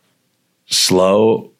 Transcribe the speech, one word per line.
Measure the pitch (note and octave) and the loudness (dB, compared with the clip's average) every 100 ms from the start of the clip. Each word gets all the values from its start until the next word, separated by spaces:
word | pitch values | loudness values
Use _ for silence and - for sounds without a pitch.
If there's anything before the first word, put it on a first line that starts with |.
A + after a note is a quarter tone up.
| _ _ _ _ _ _ - | _ _ _ _ _ _ -8
slow | - - F#2 F#2 G2+ A2 A2 - _ | -6 -2 0 2 2 2 -2 -6 _